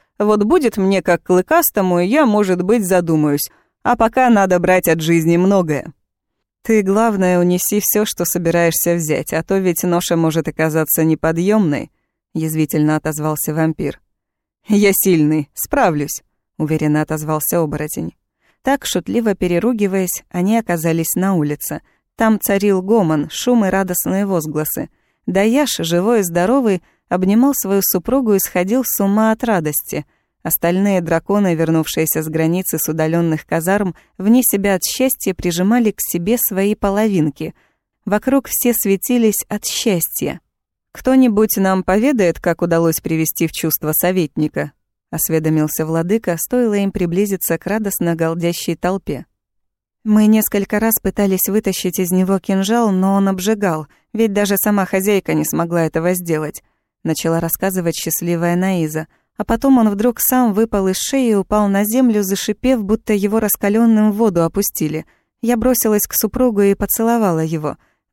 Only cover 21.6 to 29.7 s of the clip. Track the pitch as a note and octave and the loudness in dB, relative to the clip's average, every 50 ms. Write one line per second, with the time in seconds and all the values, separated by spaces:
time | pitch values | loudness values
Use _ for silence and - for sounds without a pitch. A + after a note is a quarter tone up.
21.6 | - - D3+ - _ _ _ _ _ _ _ - A3+ A3 G#3+ G3 - - G3+ G3 | -8 -10 -10 -10 _ _ _ _ _ _ _ 0 2 2 2 2 0 0 0 2
22.6 | G3+ G#3 G3 F#3 F#3 G3 A3+ A3+ F3+ D#3 D#3 D3 - - - - - B3 B3 A#3 | 2 2 0 0 2 2 2 2 2 2 0 0 -2 -4 -6 -4 0 2 2 2
23.6 | G3+ F#3 F#3+ G3 F#3+ F3+ F3+ - - D#3+ - G3 G3+ G3 F#3+ E3 D#3 D#3 C#3+ D3+ | 2 2 0 0 -2 -2 -4 -4 -4 -2 -2 -2 -2 0 -2 -2 -2 -4 -4 -4
24.6 | D#3 - - D#3+ - - _ _ _ _ _ _ - A#3+ F#3 G3 G#3 A3 A#3+ D4 | -4 -4 -6 -8 -8 -10 _ _ _ _ _ _ -6 -2 0 2 2 2 2 2
25.6 | D4 A#3+ - - E3 E3 E3+ F3 F#3+ A3+ A#3+ G#3+ F#3+ E3+ E3 F3 F3+ G#3 C4 C#4 | 0 -2 -4 -6 -4 -2 0 0 2 2 2 2 0 0 0 0 2 2 2 2
26.6 | B3 G#3+ F#3+ F3 _ _ _ _ _ - F3+ F#3 F#3 F#3+ G#3 A#3 C4 C#4+ C4+ - | 2 2 0 -2 _ _ _ _ _ -4 -2 0 2 2 4 4 4 2 2 0
27.6 | - F#3+ G3+ G3 F#3+ - - A3 - A3+ B3 C#4 B3 G#3+ G3+ F#3+ - - - F3+ | -2 0 0 0 0 0 -2 -2 -2 0 0 0 2 2 2 0 0 -2 -2 -2
28.6 | F3+ F#3+ A#3+ C4 A#3+ - - - G3 G3 G3+ A3 A3 A3 A3 - B3+ A3+ F#3 F3 | 0 0 0 0 0 -2 -2 -2 0 2 2 2 2 2 0 0 0 -2 0 0
29.6 | D3+ D3+ | -2 -2